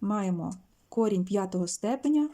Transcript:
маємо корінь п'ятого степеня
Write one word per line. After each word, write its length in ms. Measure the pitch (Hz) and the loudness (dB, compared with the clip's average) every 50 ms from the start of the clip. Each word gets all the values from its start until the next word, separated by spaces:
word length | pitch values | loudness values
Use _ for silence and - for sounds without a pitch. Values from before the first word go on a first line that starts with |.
маємо 540 | 208 202 208 208 196 185 180 170 160 170 185 185 _ _ _ _ _ - | -2 -2 0 0 0 0 0 -2 -2 -6 -8 -10 _ _ _ _ _ -6
корінь 360 | - 226 226 214 202 185 180 | 0 0 2 2 2 2 0
п'ятого 420 | 185 196 202 190 185 185 180 175 | 0 0 0 0 0 -2 -2 -2
степеня 640 | 175 - - - 214 262 277 - 294 302 302 302 302 | -2 -4 -4 -2 -2 -2 0 2 2 4 4 2 0